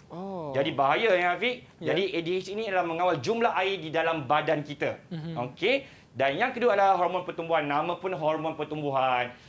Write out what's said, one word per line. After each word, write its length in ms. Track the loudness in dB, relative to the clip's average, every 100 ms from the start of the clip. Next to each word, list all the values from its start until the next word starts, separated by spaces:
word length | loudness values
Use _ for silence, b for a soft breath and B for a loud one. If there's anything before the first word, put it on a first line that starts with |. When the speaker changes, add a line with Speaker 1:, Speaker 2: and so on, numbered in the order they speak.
| -16
Speaker 1:
Oh. 440 | -12 -10 -8 -4
Speaker 2:
Jadi 200 | -2 0
bahaya 440 | 2 2 4 4 4
ya, 160 | 4
Afiq. 320 | 0 -2 -4 -10 -6
Speaker 1:
Ya. 120 | -2
Speaker 2:
Jadi 120 | 0 0
A 80 | -2
D 100 | -2 -4
H 120 | -4
ini 180 | -6 -2
adalah 160 | 0
mengawal 320 | 0 0 2 2
jumlah 380 | 0 0 2 2
air 240 | 0 -2
di 80 | -2
dalam 360 | 0 0 0
badan 360 | 2 2 2 0
kita. 400 | -2 -4 -4 -4 -10
Speaker 1:
Mhm. 280 | -10 -8 -6 -6
Speaker 2:
Okey. 400 | -2 0 0 -2 B B
Dan 240 | 0 0 2
yang 160 | -2
kedua 220 | 0 2
adalah 240 | 4 4 4
hormon 260 | 2 0
pertumbuhan. 400 | -4 -6 0 0
Nama 300 | 2 0 -2 -4
pun 160 | -4
hormon 440 | -2 0 0 -2 -4
pertumbuhan. 760 | -6 -4 -2 0 2 2 -2 -8